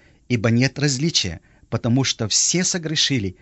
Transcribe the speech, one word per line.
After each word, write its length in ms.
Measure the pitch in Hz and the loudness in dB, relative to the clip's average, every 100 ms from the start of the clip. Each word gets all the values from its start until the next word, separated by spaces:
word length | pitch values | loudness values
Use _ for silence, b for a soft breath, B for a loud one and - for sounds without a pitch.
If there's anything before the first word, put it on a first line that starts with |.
| b b b | b b b
«Ибо 240 | 120 113 | 0 2
нет 260 | 117 135 - | 2 2 0
различия, 640 | 147 127 160 - 92 82 b b b | -2 0 0 0 -2 -8 b b b
потому 340 | 113 117 127 | -4 2 2
что 240 | 127 - 110 | 2 -2 -2
все 360 | - - 170 | 0 0 0
согрешили 760 | 180 180 156 156 - 135 98 - | 0 -2 -4 -2 0 0 -2 -8